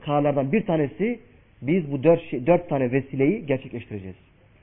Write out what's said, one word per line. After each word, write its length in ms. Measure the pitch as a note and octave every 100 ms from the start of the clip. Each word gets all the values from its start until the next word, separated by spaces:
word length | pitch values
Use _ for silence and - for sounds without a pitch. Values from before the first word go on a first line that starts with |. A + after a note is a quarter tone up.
kararlardan 520 | - D3 D3 C#3 C3+
bir 140 | G#3 G#3+
tanesi, 540 | E3 C#3 - G#3+ A#3 - - _ -
biz 300 | B2 F#3 D3
bu 100 | C#3
dört 280 | C#3 E3 -
şey, 160 | C3+ B2
dört 220 | F3 F3
tane 240 | C#3+ B2+
vesileyi 540 | C3+ C3 C3+ C#3 G#3+ D#3+
gerçekleştireceğiz. 720 | C3+ - A#2 - G#2 F#2+ F#2 _ _ _ _